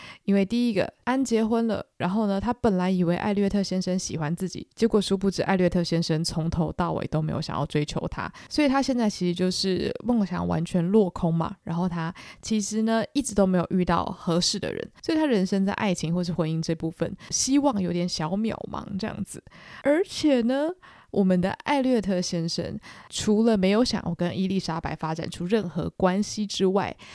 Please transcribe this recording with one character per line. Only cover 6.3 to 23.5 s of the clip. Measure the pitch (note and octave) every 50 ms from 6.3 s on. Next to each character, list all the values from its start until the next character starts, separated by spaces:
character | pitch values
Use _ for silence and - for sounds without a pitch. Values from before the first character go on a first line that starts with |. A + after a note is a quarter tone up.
| - E3 D#3 E3+
头 | - - E3+ D#3 -
到 | - F3+ E3 D#3+
尾 | - - -
都 | - D#3
没 | D#3 D#3
有 | - -
想 | D#3 - -
要 | - C#3+
追 | - - D3+ D3+
求 | - - - - -
她， | - - F#2 - - - - -
所 | - - D4+
以 | C#4
她 | C4 C#4
现 | C4 - C4+ B3
在 | A#3 G#3+
其 | - - F3+ F3+
实 | F3
就 | F3 F3+ F#3
是 | F3+ - - F#3+ F#3 F3 - - - - -
梦 | A3+ B3 A#3 G3+
想 | F3+ F3+ F3 F3
完 | F3 F3 D#3+ E3
全 | - - F3+ E3
落 | F3 G3 A3 G3+ F3+
空 | - - - E3
嘛。 | D#3+ E3 E3 - F#3+ - _
然 | - E3 E3+
后 | F3+ F#3
她 | E3+ E3+ D#3+ E3 - - - - - -
其 | - - A3 G#3+
实 | G3+ - G#3 A3
呢， | A3 A3+ A3+ A3+ A3 - _
一 | D4
直 | B3 - G3+
都 | G#3 G3
没 | F#3+ F#3 F3+
有 | E3 -
遇 | - F#3 F3+
到 | F3+ F3 F3 -
合 | - F3+ - - - E3 F3
适 | E3+ - - G#3
的 | - D2 -
人， | - - - - -
所 | - - E4
以 | D#4
她 | D#4
人 | D4 B3 G3 F#3
生 | F#3 G3+ G3 G3
在 | G3 -
爱 | - - G#3 F3+
情 | - - D3+ E3+
或 | F3+ F3+
是 | E3+ E3+
婚 | - E3 D#3
姻 | D#3+ D#3+
这 | D#3+ - E3
部 | D#3+ - D#3+
分， | D#3+ - E3 E3+ G3 - - -
希 | - - - - C4+ C#4+
望 | C4+ C#4+ A#3+ G3+
有 | F#3 E3+ F3
点 | F3 F3 F3+
小 | - - D#3+ D#3
渺 | F3+ G3+ A3 A3 - - - -
茫 | - - - - G#3 F#3
这 | A3 G#3+
样 | - - G3+
子。 | - - - - - - - - - - - -
而 | C#4 D4 D#4+ G4+
且 | - - - - D#4 C#4 B3
呢， | A3+ A#3 C4 C#4 D4 D#4+ F#4 - - - - - - _
我 | - - G3+
们 | F#3 F#3 F3+
的 | F3 F#3+ - - -
艾 | - D4 C#4
略 | C4 C4 B3+ A#3
特 | F#3 F#3+ G3 F3+
先 | F3+ - - E3+ E3 E3+
生 | - - - - - G#3+ - - - - - -
除 | - - - G#3+ G#3+ G#3 A3+
了 | A#3+